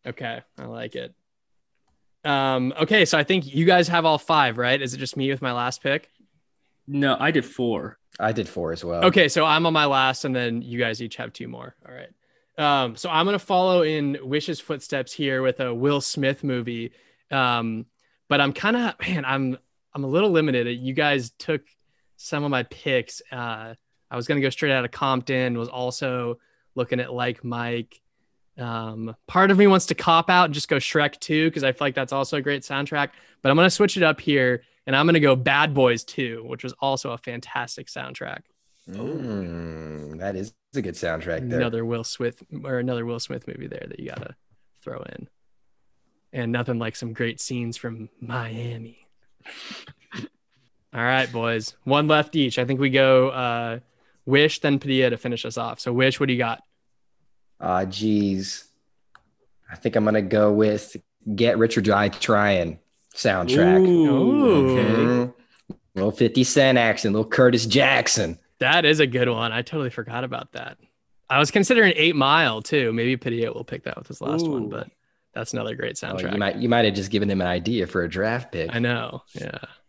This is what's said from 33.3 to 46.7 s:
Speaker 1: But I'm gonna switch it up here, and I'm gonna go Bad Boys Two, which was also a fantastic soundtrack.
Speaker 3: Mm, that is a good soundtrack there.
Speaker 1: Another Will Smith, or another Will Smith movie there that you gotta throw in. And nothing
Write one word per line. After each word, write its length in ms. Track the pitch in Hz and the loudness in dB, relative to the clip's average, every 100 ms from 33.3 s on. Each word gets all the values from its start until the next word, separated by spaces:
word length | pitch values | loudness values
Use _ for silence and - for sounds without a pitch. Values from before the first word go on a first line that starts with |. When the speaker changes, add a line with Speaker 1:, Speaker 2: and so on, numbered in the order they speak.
| _ | _
Speaker 1:
But 100 | 135 | 4
I'm 60 | 147 | 6
gonna 140 | 180 | 6
switch 260 | - 208 190 | 6 2 4
it 60 | |
up 180 | 160 151 | 2 2
here, 440 | - 143 127 123 _ _ - | 0 2 2 0 _ _ 0
and 80 | 135 | 2
I'm 100 | 160 | 4
gonna 140 | 165 | 6
go 160 | 147 131 | 6 4
Bad 360 | 127 139 156 | 2 2 2
Boys 320 | 139 127 117 | 4 4 2
Two, 380 | - - 123 117 | -6 -8 -8 -8
which 180 | 117 123 | -12 -12
was 100 | 127 - | -12 -6
also 320 | 139 135 135 | -4 -4 -6
a 60 | 117 | -10
fantastic 680 | - 120 - - 120 - - | -10 -12 -8 -8 -8 -12 -14
soundtrack. 540 | - 131 - - - _ _ _ _ - | -12 -12 -12 -12 -12 _ _ _ _ -16
Speaker 3:
Mm, 1300 | 95 120 156 127 101 87 85 82 80 78 76 76 80 | -12 -8 -8 -6 -6 -6 -8 -10 -12 -12 -14 -14 -8
that 180 | 95 95 | -6 -6
is 160 | 98 _ _ | -10 _ _
a 80 | 139 | -8
good 120 | 95 | -6
soundtrack 540 | 80 87 80 85 82 127 | -6 -4 -4 -6 -6 -4
there. 120 | 117 | -2
Speaker 1:
Another 240 | 120 113 | -2 -4
Will 200 | 117 117 | -4 -6
Smith, 380 | 113 - 120 - - 120 | -8 -6 -6 -8 -18 -14
or 140 | 139 127 | -6 -4
another 280 | 123 120 117 | -4 -4 -6
Will 140 | 117 | -8
Smith 260 | - 123 - | -8 -12 -12
movie 220 | - - | -14 -14
there 180 | - - | -14 -14
that 120 | - | -14
you 80 | - | -12
gotta 260 | - - - _ _ _ _ | -12 -14 -18 _ _ _ _
throw 180 | - - | -14 -14
in. 260 | - - - _ _ _ _ _ _ _ _ _ _ | -14 -16 -20 _ _ _ _ _ _ _ _ _ _
And 200 | 135 117 | -8 -4
nothing 260 | 120 120 | -2 -2